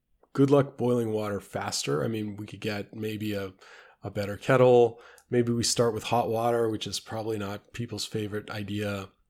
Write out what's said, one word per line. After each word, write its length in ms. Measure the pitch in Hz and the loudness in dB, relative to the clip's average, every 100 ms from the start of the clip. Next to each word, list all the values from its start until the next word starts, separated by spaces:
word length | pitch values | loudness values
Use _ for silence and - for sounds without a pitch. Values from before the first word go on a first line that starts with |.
| _ _ _ | _ _ _
Good 160 | - 135 | 2 6
luck 260 | 143 139 - | 6 4 0
boiling 340 | 120 123 113 | 0 0 0
water 300 | 107 107 101 | -2 -4 -6
faster. 640 | - - 101 - - 147 | -6 -8 -6 -6 -2 -2
I 40 | 127 | -2
mean, 280 | 110 107 101 | -2 -6 -8
we 80 | |
could 160 | 104 98 | -12 -8
get 340 | 107 104 98 | -6 -6 -8
maybe 380 | 110 107 107 107 | -8 -8 -6 -4
a, 200 | 101 98 92 - - - _ | -4 -6 -12 -20 -20 -20 _
a 80 | 104 | -10
better 260 | 104 101 101 | -6 -6 -6
kettle. 600 | - 127 127 123 117 113 - - - | 2 6 8 8 6 2 -20 -20 -2
Maybe 220 | 123 120 | 0 2
we 100 | 117 | 2
start 320 | 110 - 117 | 0 2 0
with 100 | 110 | 0
hot 240 | - 117 110 | -2 0 0
water, 400 | 110 117 120 117 | 0 0 2 0
which 180 | 107 101 | -2 -6
is 140 | 98 | -8
probably 380 | - 110 107 110 | -8 -8 -4 -4
not 340 | 98 104 _ | -6 -8 _
people's 320 | - 117 104 | -10 -8 -6
favorite 460 | - 110 104 107 - | -6 -4 -4 -6 -8
idea. 580 | 107 101 104 104 101 95 _ _ | -8 -6 -4 -4 -4 -8 _ _